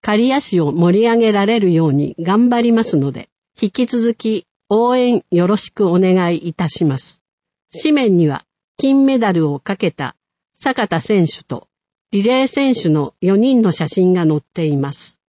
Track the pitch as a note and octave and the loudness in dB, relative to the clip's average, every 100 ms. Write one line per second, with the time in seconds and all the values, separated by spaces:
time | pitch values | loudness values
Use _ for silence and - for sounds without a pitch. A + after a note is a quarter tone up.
0 | - G#3+ B3 C4+ - F3+ D3 D3+ F3 F#3+ | -2 0 0 -2 -2 -2 0 0 2 2
1 | A#3 A#3 A3 G#3 G3+ A#3 F#3+ E3 D#3+ C#3 | 2 2 2 2 0 0 2 2 2 0
2 | D3 - E3 G#3 B3 A#3+ A#3+ A3+ A3+ D#3 | -2 -6 -2 2 2 2 2 0 0 -2
3 | C#3 - - _ _ _ G3+ - B3 A#3+ | -2 -6 -18 _ _ _ -6 -2 -2 0
4 | A#3 A3+ A3 G#3+ _ _ _ G#3 A#3+ B3+ | -2 -2 -4 -4 _ _ _ 0 2 2
5 | B3 A3+ - F3 F3+ G#3 - - G3 F3+ | 2 0 0 0 0 -2 -4 -2 0 2
6 | F#3 F#3 F3 E3+ E3+ - E3+ - D#3+ C3+ | 2 2 0 -4 -6 -6 -6 -2 -2 -2
7 | - - _ _ _ _ _ A4+ D#4 D4 | -10 -20 _ _ _ _ _ -6 -2 0
8 | A#3+ F3+ D#3 C3+ _ _ _ - C4+ C4+ | 2 2 2 -2 _ _ _ -4 0 2
9 | C4+ C4 A3+ E3+ D#3 C#3 - G3 E3+ - | 2 2 0 0 0 -4 -6 -4 -4 -4
10 | C3 _ _ _ _ _ C#4 C4 G#3+ E3 | -10 _ _ _ _ _ -6 -4 -2 -4
11 | - G#3 E3 - _ B2 _ _ _ _ | 0 0 0 -2 _ -14 _ _ _ _
12 | _ G3+ G#3 C4 C4 - C4+ A#3+ E3+ D#3 | _ -2 0 0 0 0 0 0 0 0
13 | C#3+ _ F3+ G3+ B3 B3+ G#3+ D#3+ D#3 - | -2 _ 0 2 2 2 2 0 -4 0
14 | F3+ F3+ D#3+ D3+ _ - D#3+ C#3+ C#3 C#3+ | 2 2 2 0 _ -6 -2 -2 -4 -8
15 | - _ _ | -20 _ _